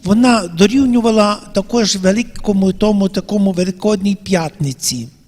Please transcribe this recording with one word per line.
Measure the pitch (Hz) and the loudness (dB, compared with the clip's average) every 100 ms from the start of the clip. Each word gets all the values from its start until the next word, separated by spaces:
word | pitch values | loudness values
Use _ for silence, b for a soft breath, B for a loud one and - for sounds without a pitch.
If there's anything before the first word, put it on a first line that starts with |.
вона | 175 214 254 233 175 | 0 2 4 2 -2
дорівнювала | 165 208 262 269 240 226 220 208 208 - | 0 2 4 2 2 2 2 2 -2 -4
також | 202 196 240 202 196 | -6 -2 0 0 0
великому | 185 208 240 - - 196 190 | 0 0 -4 -6 -2 0 0
тому, | 185 208 202 196 | 0 0 2 0
такому | 190 - 208 196 | -2 -4 0 0
Великодній | 180 185 185 214 208 202 | 0 -4 -2 -2 0 -2
п'ятниці. | 196 190 185 156 - 139 131 - 127 120 _ | -4 -2 -2 -2 -4 -6 -4 -6 -6 -10 _